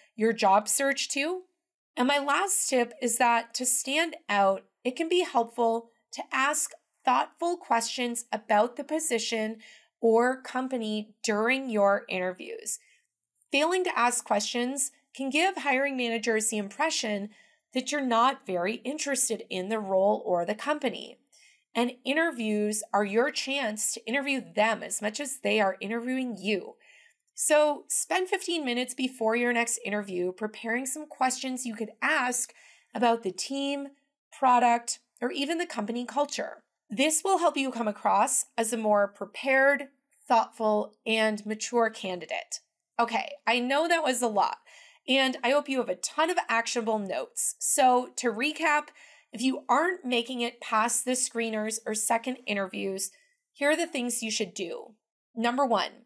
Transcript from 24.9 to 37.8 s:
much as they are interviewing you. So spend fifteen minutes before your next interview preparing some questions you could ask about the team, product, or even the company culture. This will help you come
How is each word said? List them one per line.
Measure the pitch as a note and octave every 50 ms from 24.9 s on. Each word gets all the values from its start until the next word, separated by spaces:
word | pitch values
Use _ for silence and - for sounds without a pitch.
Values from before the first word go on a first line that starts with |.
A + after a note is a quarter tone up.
| - - G#3+
much | G#3+ G#3+ -
as | D4 C4 - - -
they | G3+ G#3 G#3+
are | G3+ F#3+ F#3 -
interviewing | - G3 A3+ A#3 A#3 B3 B3+ C4 C4 B3 A3 F#3
you. | F3 G3+ G#3+ F3+ - - - _ _ - - - _ _ _ _ _ _ _
So | - - - D4+ D4+ D4+ D4+ D4 - - -
spend | - - - - E4+ F#4 F#4 F#4
fifteen | G4+ F#4 F#4+ - E4+ E4 D4
minutes | B3+ A#3+ B3 B3 B3 -
before | - C4 B3+ C4 - A3+ A3 A3+
your | A#3+ A#3+ A#3+ A#3+
next | A#3 A#3 A#3 - - -
interview | G3+ G3+ G#3+ G3+ G3 F#3 F3 F3+ F#3 F#3
preparing | - A3 G#3+ G#3+ - - A3+ A3+ B3 C4+
some | C4 - D#4 D4+
questions | D4 - - C4 B3+ B3+ - - C4 B3+ B3 -
you | B3 A3
could | G#3+ A3+ G#3+ - - -
ask | C4+ D#4 D4+ B3+ B3+ A#3+ - - - - _ - - - _ _ _ -
about | A3+ A#3+ A#3 A3+ A#3 A3+
the | F#3+ F#3
team, | - - - C4+ C#4 C#4 C#4 C#4+ C#4 C#4 C#4 - _ _ _ _ _ _ _ - -
product, | - B3+ B3 A#3+ A#3+ A#3+ A#3 A#3 A#3+ - - - _ _ _ _ E4+
or | -
even | F#4 C4+ C#4 C#4 E4+
the | E4 F4
company | E4+ - A#3+ G#3+ G3+ A3+ A#3+ B3
culture. | A#3+ A3+ C4+ D4 C#4 - - - - - - - _ _ _ _ _
This | B3 G3 C4+ D#4 D#4 - -
will | G4 G4 E4
help | E4+ E4 -
you | C#4+ C4+ C4+
come | B3+ A3+